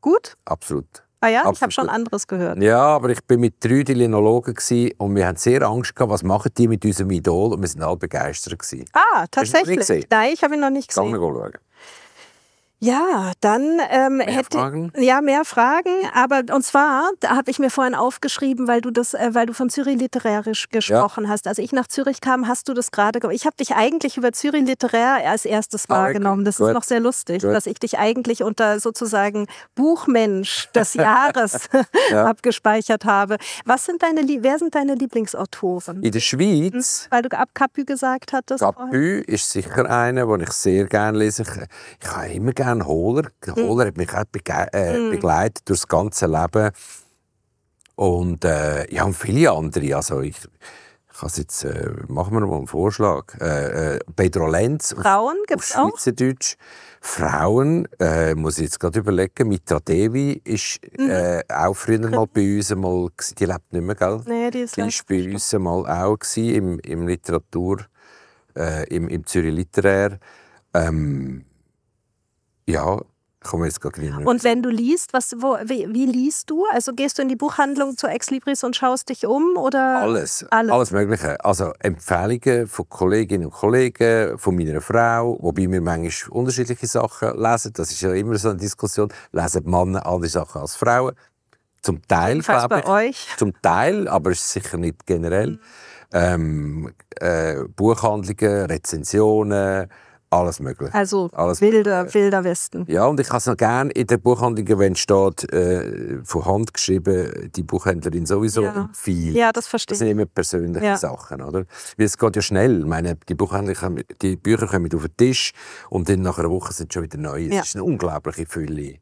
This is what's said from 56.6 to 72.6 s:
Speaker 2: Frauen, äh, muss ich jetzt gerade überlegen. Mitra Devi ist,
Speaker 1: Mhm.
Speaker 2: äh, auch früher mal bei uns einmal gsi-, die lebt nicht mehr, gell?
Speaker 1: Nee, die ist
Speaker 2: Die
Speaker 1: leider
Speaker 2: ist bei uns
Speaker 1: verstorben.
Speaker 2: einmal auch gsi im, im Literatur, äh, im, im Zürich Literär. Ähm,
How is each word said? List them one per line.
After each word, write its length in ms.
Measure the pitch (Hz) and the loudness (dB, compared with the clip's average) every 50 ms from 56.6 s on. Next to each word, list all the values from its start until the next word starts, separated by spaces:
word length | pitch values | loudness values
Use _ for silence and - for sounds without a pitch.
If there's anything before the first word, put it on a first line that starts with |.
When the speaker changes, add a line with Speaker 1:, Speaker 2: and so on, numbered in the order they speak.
| - - - - - - - _ | -14 -20 -20 -20 -20 -20 -20 _
Speaker 2:
Frauen, 880 | - - - - - 73 71 73 78 90 107 123 135 147 165 170 170 - - _ | -10 -10 -6 -2 -2 -2 0 0 2 2 4 4 4 2 2 0 -2 -4 -4 _
äh, 340 | 92 82 80 82 82 80 80 | 0 2 2 2 2 2 0
muss 220 | 78 78 78 78 80 | 0 -2 -2 -2 -2
ich 80 | 80 | -4
jetzt 140 | 76 - - | -4 -4 -4
gerade 200 | - 87 82 110 | -4 -2 -2 0
überlegen. 480 | 104 104 98 90 95 95 _ - 131 113 | 0 0 2 0 0 -2 _ -2 -2 0
Mitra 320 | 101 90 _ - - 76 | 0 -4 _ -2 -2 -2
Devi 600 | - - 80 85 101 113 113 131 139 143 143 - _ | 0 0 0 2 2 0 0 0 -2 -2 -4 -6 _
ist, 360 | - 113 101 - - - - - - _ - | -6 -4 -4 -4 -6 -8 -10 -12 -18 _ -4
Speaker 1:
Mhm. 120 | 262 269 | -2 0
Speaker 2:
äh, 340 | 247 92 87 90 87 85 - _ | 0 0 0 0 -2 -2 -4 _
auch 280 | - 67 80 90 98 | -4 0 0 0 -2
früher 240 | - - - 113 110 113 113 | -2 0 0 0 0 0 0
mal 160 | 117 113 110 | 0 0 -2
bei 320 | 107 _ 107 101 98 101 104 | 0 _ 0 0 2 0 0
uns 140 | 101 - | -2 -2
einmal 360 | 104 92 95 90 90 90 90 87 _ | -2 -2 -2 -2 0 0 -2 -4 _
gsi-, 200 | - - - - | -8 -10 -10 -4
die 100 | - 101 | -2 -2
lebt 260 | 87 90 85 _ _ | -2 -2 -4 _ _
nicht 120 | - 87 85 | -6 -4 -4
mehr, 120 | 90 107 | -4 -2
gell? 260 | - - 92 101 113 120 | 0 0 0 0 -2 -4
Speaker 1:
Nee, 260 | 233 233 233 233 240 | -6 -4 -2 -2 -4
die 80 | 240 254 | -4 -4
ist 140 | 247 226 - | -6 -6 -4
Speaker 2:
Die 60 | - | -4
Speaker 1:
leider 80 | 202 208 | -4 -4
Speaker 2:
ist 180 | 226 - - _ | -4 -6 -4 _
bei 80 | 196 190 - | -2 -2 -2
uns 260 | - 98 98 - - | -2 -6 -6 -4 -2
Speaker 1:
verstorben. 180 | - 104 95 87 85 90 92 | -2 0 0 0 -2 -2 -2
Speaker 2:
einmal 180 | - 76 87 90 | -2 -2 0 0
auch 140 | 98 107 107 | 0 0 -2
gsi 360 | - - - - 113 113 120 | -2 -6 -4 -2 -2 0 0
im, 240 | 110 101 92 87 82 | 0 0 0 -4 -4
im 280 | - - 73 82 85 87 | -6 -8 -6 -4 -2 -2
Literatur, 720 | 90 - _ - 85 80 - _ - 85 90 90 98 98 101 _ _ _ _ - - - _ _ _ _ _ _ _ - | -4 -4 _ -2 -2 -2 -4 _ -6 -4 -2 -2 -2 -4 -6 _ _ _ _ -20 -20 -20 _ _ _ _ _ _ _ -6
äh, 260 | 80 82 78 78 78 - - | -6 -4 -4 -4 -6 -4 -4
im, 140 | 87 82 - | -4 -4 -4
im 180 | - 82 78 | -6 -8 -8
Zürich 280 | - - 92 82 80 78 | -4 -2 0 0 0 0
Literär. 640 | 82 90 - - - 95 98 98 98 98 101 98 98 _ - - - _ _ _ _ _ _ _ | -2 -4 -2 -2 2 4 4 4 4 4 0 -2 -6 _ -20 -20 -20 _ _ _ _ _ _ _
Ähm, 720 | 87 82 82 80 80 76 73 71 67 65 65 65 65 65 _ _ _ _ _ _ _ _ _ _ _ _ _ _ _ _ _ _ _ _ _ _ _ | 0 0 2 0 0 -2 -2 -2 -4 -6 -8 -10 -12 -14 _ _ _ _ _ _ _ _ _ _ _ _ _ _ _ _ _ _ _ _ _ _ _